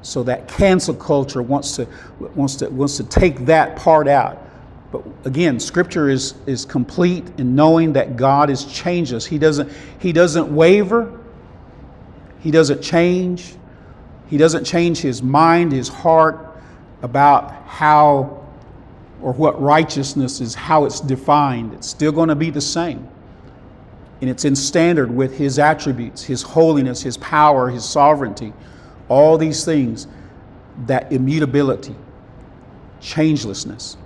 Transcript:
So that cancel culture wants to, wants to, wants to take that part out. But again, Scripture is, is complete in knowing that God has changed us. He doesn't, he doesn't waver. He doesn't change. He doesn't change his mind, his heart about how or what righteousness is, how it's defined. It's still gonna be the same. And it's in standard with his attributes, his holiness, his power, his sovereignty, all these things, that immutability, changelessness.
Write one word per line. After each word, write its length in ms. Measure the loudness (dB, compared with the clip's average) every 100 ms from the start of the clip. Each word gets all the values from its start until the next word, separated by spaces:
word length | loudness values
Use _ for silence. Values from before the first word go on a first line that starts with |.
So 200 | -8 -6
that 240 | -4 -6 -8
cancel 480 | 0 2 2 0
culture 480 | -8 -2 -2 0 -6
wants 320 | -2 -4 -4
to, 140 | -8 -10 -12 -20 -18 -12 -4
wants 180 | -4
to, 140 | -4 -8
wants 280 | -4 -4 -4
to 60 |
take 400 | -2 2 2 0 2
that 280 | 4 2
part 320 | 0 2 4 4
out. 340 | 2 2 -6 -20 -20 -20 -20 -14
But 100 | -14 -12 -12
again, 340 | -6 -2 0 -2
Scripture 500 | -4 -2 -2 0 0
is, 260 | 0 -4 -10 -8
is 180 | -8
complete 600 | -4 -4 -4 0 0 0 -8 -6
in 200 | -2 2
knowing 360 | 4 4 2
that 220 | 0 -2 -2
God 320 | 2 2 2
has 160 | -2
changed 480 | -8 -10 -6 -4 -4
us. 140 | -6 -6
He 120 | 0
doesn't, 340 | 0 0 -6 -12 -20 -8
he 140 | -2
doesn't 420 | 2 2 2 -2
waver. 680 | 4 6 6 4 -2 -2 -12 -20 -20 -20 -20 -20 -20 -20 -20 -20 -20 -20 -10
He 140 | 2
doesn't 280 | 4 4 0
change. 760 | 0 2 2 0 -2 -6 -12 -20 -20 -20 -20 -20 -20 -20 -6
He 80 | 2
doesn't 260 | 4 2
change 360 | -2 0 0 0
his 220 | -4 -4
mind, 520 | 0 4 4 4 2
his 160 | -2 -6
heart 760 | -4 2 4 4 0 -16 -20 -20 -20 -20 -14
about 480 | -6 4 6 4 2 -16 -18
how 800 | -2 4 6 6 4 -2 -10 -20 -20 -20 -20 -20 -20 -20 -10
or 120 | -8
what 280 | 0 0 0
righteousness 800 | 2 2 2 -4 -6 -4 -4 -6
is, 140 | -10
how 300 | -10 0 2
it's 160 | 2 -4
defined. 720 | -6 -6 0 2 2 -2 -8
It's 140 | -12 -14
still 240 | -4 -2
gonna 240 | 0 0 0
be 140 | -2
the 100 | -4
same. 480 | -6 -6 -6 -8 -16 -20 -20 -20 -20 -20 -20 -20 -20 -20 -20 -8
And 80 | -6
it's 160 | -4
in 120 | -2 -2
standard 580 | 0 0 2 2 0
with 240 | -2 -2 -2
his 220 | -2 2
attributes, 640 | 2 2 -4 -6 -8 -12
his 180 | -10 -10
holiness, 600 | -4 2 4 4 0 -4
his 140 | -10 -10
power, 500 | -4 2 4 4 0
his 160 | -4
sovereignty, 680 | -6 2 4 4 -2 -8 -14 -16 -20 -20 -20 -20 0
all 300 | 4 6 4
these 260 | 0 -4
things, 440 | -2 0 0 -6 -14 -20 -20 -20 -20 -20 -20 -14 -2
that 260 | -2 -2
immutability, 840 | -2 -2 -2 0 0 0 -2 -8 -18 -20 -20 -20 -20 -20 -20 -20 -20 -20 -20
changelessness. 960 | -10 -2 0 0 -4 -10 -12 -14 -16 -18